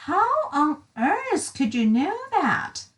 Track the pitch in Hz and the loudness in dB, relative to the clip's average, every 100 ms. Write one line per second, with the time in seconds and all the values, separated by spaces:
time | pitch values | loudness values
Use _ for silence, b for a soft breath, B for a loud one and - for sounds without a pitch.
0 | - 359 466 605 622 285 302 294 _ - | 0 2 2 0 0 2 2 0 _ -2
1 | 247 440 523 392 - - 247 240 220 226 | 0 0 -2 -4 -4 -2 -2 2 2 2
2 | 311 466 523 440 277 - - - - | 0 -4 -2 0 0 0 -4 -12 -16